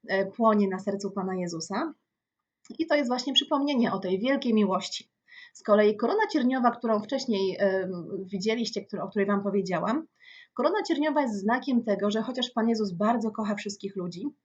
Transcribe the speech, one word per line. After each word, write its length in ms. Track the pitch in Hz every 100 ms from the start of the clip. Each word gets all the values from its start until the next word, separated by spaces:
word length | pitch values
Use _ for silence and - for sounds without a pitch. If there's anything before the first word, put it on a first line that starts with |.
| -
e, 180 | 196 196
płonie 420 | - 226 208 196
na 100 | 185
sercu 320 | 202 196 196
Pana 240 | 196 185
Jezusa. 580 | 185 175 160 160 196 320 - _ _ _ _ _ _ _ 220
I 80 | 330
to 80 |
jest 140 | 302 247
właśnie 240 | 247 254
przypomnienie 600 | 269 294 285 285 269 220
o 60 | -
tej 200 | 185 185
wielkiej 360 | 247 277 254
miłości. 560 | 220 196 185 - - - _ _ - -
Z 80 | -
kolei 340 | - 208 208 214
korona 300 | 233 415 427
cierniowa, 380 | 302 247 262 240
którą 300 | 240 233 214
wcześniej, 560 | 208 269 269 196 190 180
em, 480 | 196 190 185 180 165 165 190
widzieliście, 520 | 196 208 233 220 202
którą, 180 | - 190
o 60 | 190
której 180 | 208 196
wam 160 | 202
powiedziałam, 640 | 202 196 180 175 185 269 320 _ - - -
korona 280 | - 285 415
cierniowa 400 | - 277 302 294
jest 120 | 269
znakiem 500 | 202 196 247 262 240
tego, 260 | 220 196 202
że 120 | 220
chociaż 280 | 226 254 240
Pan 180 | - 226
Jezus 240 | 220 208
bardzo 380 | 170 208 240 220
kocha 240 | 214 208
wszystkich 420 | 208 208 202 196 190
ludzi 300 | 180 170 269 -